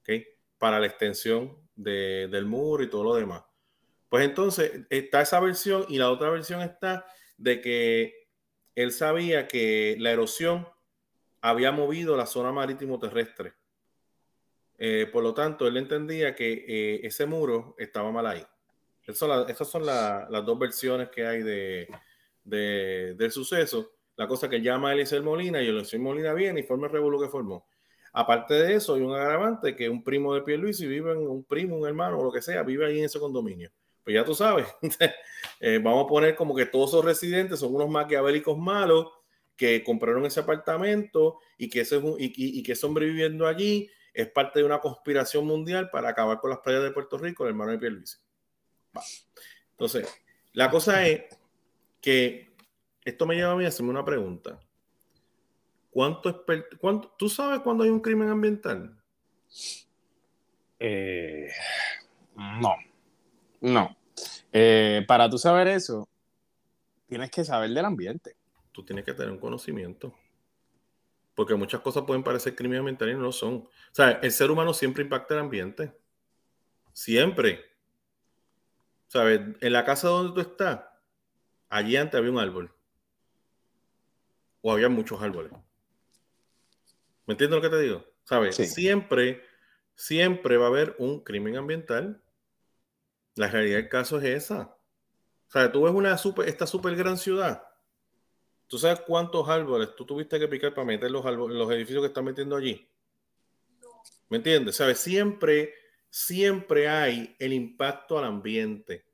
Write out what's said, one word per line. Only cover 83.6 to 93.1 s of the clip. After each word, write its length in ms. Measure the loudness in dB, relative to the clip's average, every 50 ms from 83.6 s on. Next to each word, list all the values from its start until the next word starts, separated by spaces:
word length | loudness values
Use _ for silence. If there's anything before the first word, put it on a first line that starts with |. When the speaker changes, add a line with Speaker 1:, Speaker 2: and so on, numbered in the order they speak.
| _ _ _ _ _ _ _ _ _ _ _ _ _ _ _ _ _ _ _ _
Speaker 1:
O 120 | -2 0
había 180 | 2 4 4 4
muchos 320 | 4 2 -2 -4 -6 -6
árboles. 300 | -6 -6 -6 -6 -10 -12 -14 -20 -20 _ _ _ _ _ _ _ _ _ _ _ _ _ _ _ _ _ _ _ _ _ _ _ _ _ _ _ _ _ _ _ _
¿Me 60 | -6
entiendes 240 | 0 2 2 2 4
lo 60 | 2
que 120 | 2 2 2
te 60 | 2
digo? 240 | 2 0 -2 -4 -8 _ _ _ _
¿Sabes? 320 | 0 2 2 2 2 2
Speaker 2:
Sí. 100 | 0 -2
Speaker 1:
Siempre, 760 | -2 0 0 2 2 2 2 0 0 2 2 2 2 0 -6 -14 -20 _ _ _ _ _ _ _ _ _
siempre 640 | _ -6 -2 2 2 4 4 2 0 2 4 4 6
va 80 | 6
a 20 | 6
haber 260 | 4 4 2 0 0 -4
un 220 | -4 -4 -4 -6
crimen 360 | -8 -6 -6 -4 -4 -4 -6
ambiental. 640 | -6 -4 -4 -6 -6 -4 -4 -4 -2 -2 -6 -10 -12 _ _ _ _ _ _ _ _ _ _ _ _ _ _ _ _ _ _